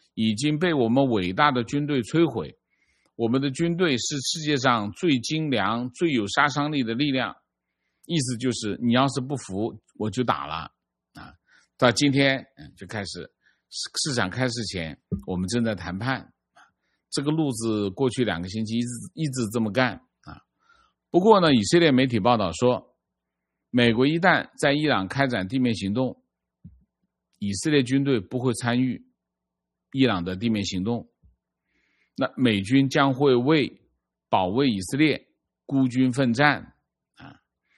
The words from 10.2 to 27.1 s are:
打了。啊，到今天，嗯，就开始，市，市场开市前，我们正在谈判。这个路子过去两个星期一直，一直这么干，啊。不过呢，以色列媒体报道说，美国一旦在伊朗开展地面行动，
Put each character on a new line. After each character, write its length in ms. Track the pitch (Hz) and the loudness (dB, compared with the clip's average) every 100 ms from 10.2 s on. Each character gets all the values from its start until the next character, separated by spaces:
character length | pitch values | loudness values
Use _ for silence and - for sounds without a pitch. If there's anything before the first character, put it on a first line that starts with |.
打 240 | 117 76 71 | -2 -2 -6
了。 240 | 80 76 - _ _ _ | -10 -12 -18 _ _ _
啊， 200 | - - - _ _ _ _ | -20 -20 -20 _ _ _ _
到 140 | 123 | 2
今 180 | - 147 | 4 2
天， 340 | 135 139 135 - _ | 2 0 -2 -8 _
嗯， 160 | 76 - | -20 -20
就 80 | 90 | -12
开 160 | 107 | -10
始， 160 | 95 90 - _ _ _ _ | -10 -12 -16 _ _ _ _
市， 420 | - - - 156 | -14 -10 -6 -4
市 40 | 117 | -2
场 120 | 90 | -4
开 200 | 113 127 | -2 -4
市 160 | 117 | -4
前， 360 | 101 95 80 - _ - - | -8 -8 -8 -12 _ -8 -6
我 80 | 90 | -6
们 100 | 92 | -2
正 160 | 120 | -2
在 140 | 113 95 | -2 -4
谈 200 | 87 95 | -8 -8
判。 380 | 123 120 - _ _ _ _ _ _ _ _ | -6 -6 -10 _ _ _ _ _ _ _ _
这 140 | - | -6
个 80 | 143 | -2
路 220 | 156 147 | -2 -2
子 360 | 110 113 107 101 | -2 -2 -2 -2
过 200 | 95 131 | -2 -2
去 140 | 120 | 0
两 180 | 110 85 | -2 -2
个 60 | 92 | -6
星 180 | 110 107 | -6 -4
期 120 | 117 | -4
一 40 | |
直， 60 | 120 120 - | -4 -8 -14
一 120 | - 151 | -6 -6
直 220 | 127 107 | -2 -2
这 80 | 117 | -2
么 100 | 110 | -2
干， 240 | 98 127 85 - _ | 0 0 -2 -16 _
啊。 200 | - - _ _ _ _ _ _ _ | -20 -20 _ _ _ _ _ _ _
不 120 | 175 | 2
过 200 | 208 202 | 6 6
呢， 140 | 165 | 6
以 80 | 127 | 4
色 160 | 98 170 | 4 4
列 140 | 165 | 6
媒 120 | 127 | 4
体 140 | 131 117 | 2 2
报 180 | 120 117 | 2 2
道 140 | 90 | 0
说， 440 | 85 123 117 - _ _ _ _ _ _ _ _ | 0 0 0 -6 _ _ _ _ _ _ _ _
美 200 | 123 120 | 2 4
国 120 | 113 | 4
一 140 | 139 165 | 2 4
旦 320 | 180 139 - - | 4 4 0 -2
在 140 | 147 | 0
伊 140 | 147 151 | 2 0
朗 200 | 110 92 | 0 -2
开 220 | 135 139 | -2 0
展 180 | 113 92 | 0 -2
地 120 | 131 | -2
面 160 | 123 95 | 0 0
行 180 | 98 | -2
动， 300 | 110 127 - _ _ _ _ - - _ _ _ | -2 -2 -6 _ _ _ _ -20 -20 _ _ _